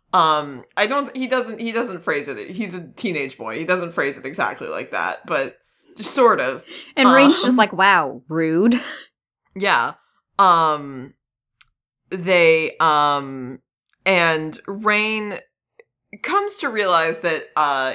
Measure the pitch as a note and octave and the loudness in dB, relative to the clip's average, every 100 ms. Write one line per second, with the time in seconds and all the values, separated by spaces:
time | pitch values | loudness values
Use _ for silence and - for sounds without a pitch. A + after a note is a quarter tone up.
0 | - F#3 D#3+ D3+ D3 C3 - - G#3+ C#4+ | -2 2 2 2 -2 -12 -12 -2 0 0
1 | C#4+ C4 B3+ B3+ A3 A3 A3+ A3+ A#3 F3 | -4 -6 -2 -2 -4 -8 -6 -4 -6 -8
2 | - D3 B2+ A2+ G#2 F#3 G#3 F3+ D3+ - | -4 -4 -4 -10 -10 -8 -8 -8 -14 -10
3 | G3 D#3+ C3+ - A2+ B2 D#3+ F3+ F3 E3+ | -6 -6 -8 -10 -10 -8 -4 -4 -4 -4
4 | C#3 C3+ C3+ D#3 A2+ - D2+ D#2+ - F#2+ | -4 -6 -12 -4 -6 -6 -10 -8 -6 -6
5 | F2 - - D3+ C#3 - _ _ _ - | -4 -6 -6 -4 -4 -10 _ _ _ -16
6 | A2 - A#3+ F#3 B2+ B2+ - - - - | -8 2 4 4 0 -6 -12 -20 -12 2
7 | G3+ C4 C#4+ - B3+ B3+ G#3 E3+ G3 F#3 | 6 8 6 4 2 2 2 4 4 4
8 | C#3+ A#2+ - D#3+ D#3+ E3 A3+ A#3+ - - | 2 -6 -6 -2 0 2 4 2 -2 -14
9 | - _ _ _ _ F#3+ G3 C#3+ A#2+ - | -18 _ _ _ _ -4 0 2 0 -6
10 | _ _ _ - G3 E3+ D#3+ D3 C#3+ C3+ | _ _ _ 2 4 6 4 0 -6 -14
11 | C3+ _ _ _ _ _ _ _ _ _ | -16 _ _ _ _ _ _ _ _ _
12 | - F#3 F3 F3+ E3 D#3+ D#3 - D#3+ D3+ | -12 -8 2 4 6 4 2 0 2 4
13 | D3 C#3+ C#3 C3+ B2+ C3+ _ _ _ _ | 2 0 -4 -10 -12 -14 _ _ _ _
14 | - F#3 E3 D#3+ D#3 D3 - G3 G#3+ G#3 | 0 2 2 0 -4 -12 -12 -4 0 0
15 | G#3+ A3 G#3 - - _ _ _ _ _ | 0 -4 -6 -10 -14 _ _ _ _ _
16 | _ G#3 - G4 G4+ G4+ C#4+ G#3+ G3 E3+ | _ -14 -4 -2 -2 -6 -6 -2 2 2
17 | D#3+ D#3+ E3+ D#3 - - D3 C#3 C3 | 2 -2 -2 -4 -4 -2 0 0 -2